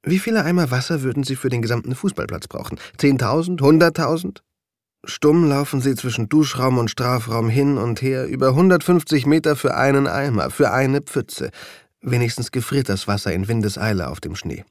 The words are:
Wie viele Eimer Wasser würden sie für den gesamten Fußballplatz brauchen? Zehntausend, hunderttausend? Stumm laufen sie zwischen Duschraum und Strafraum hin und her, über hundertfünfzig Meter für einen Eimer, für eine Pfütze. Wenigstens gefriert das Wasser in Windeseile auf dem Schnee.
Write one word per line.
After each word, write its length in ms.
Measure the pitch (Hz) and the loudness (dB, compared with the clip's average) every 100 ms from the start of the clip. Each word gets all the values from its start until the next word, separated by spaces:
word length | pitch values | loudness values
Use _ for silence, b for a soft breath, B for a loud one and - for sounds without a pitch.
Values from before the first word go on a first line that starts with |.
Wie 160 | - 190 | 0 -2
viele 260 | 226 220 156 | 2 0 2
Eimer 240 | 180 151 | 2 2
Wasser 320 | 127 - 160 | 0 -2 -2
würden 220 | 131 131 | -2 -2
sie 120 | 135 131 | -4 -4
für 140 | 131 | -2
den 140 | 123 | -2
gesamten 320 | 113 120 117 127 | -2 -2 -4 -4
Fußballplatz 520 | 196 - - 82 - | -4 -4 -8 -8 -10
brauchen? 300 | - - - B - | -12 -12 -12 B 0
Zehntausend, 640 | 143 135 117 147 170 175 | 2 2 0 0 -2 2
hunderttausend? 800 | 139 160 170 160 139 165 185 - _ _ _ _ _ _ | 4 6 4 2 -2 -2 -6 -14 _ _ _ _ _ _
Stumm 440 | - - 151 165 160 | -14 2 4 6 4
laufen 340 | 139 143 139 | 2 -2 -2
sie 140 | 135 127 | -2 -2
zwischen 340 | 127 117 107 | -4 -6 2
Duschraum 480 | 156 151 127 131 127 | 2 2 2 2 2
und 120 | 117 | 0
Strafraum 600 | - 123 127 113 113 113 | -2 -2 -2 -2 -2 0
hin 280 | 117 143 139 | 2 2 0
und 240 | 117 110 | -2 -2
her, 260 | 131 131 127 | -2 -4 -4
über 260 | 131 131 | 0 2
hundertfünfzig 720 | 135 185 180 - 180 - 151 127 | 4 6 4 4 2 2 0 4
Meter 300 | 156 156 143 | 2 2 0
für 200 | 135 - | 0 2
einen 320 | 131 139 139 | 2 2 2
Eimer, 420 | 110 143 110 65 | -2 -2 -2 -2
für 220 | - 139 | 0 2
eine 300 | 127 135 139 | 2 2 0
Pfütze. 500 | - 139 - - - B B B B _ | -2 -6 -6 -10 -10 B B B B _
Wenigstens 500 | - 120 120 120 117 | -2 0 0 -2 -6
gefriert 380 | 131 - 135 127 | -6 -2 -2 0
das 180 | 98 - | -2 -2
Wasser 240 | 101 101 | -2 -2
in 160 | 87 98 | -2 -2
Windeseile 600 | 113 104 - 107 98 71 | 0 -2 -2 -2 -2 -4
auf 100 | - | -8
dem 160 | - 98 | -10 -10
Schnee. 300 | - - - | -10 -10 -14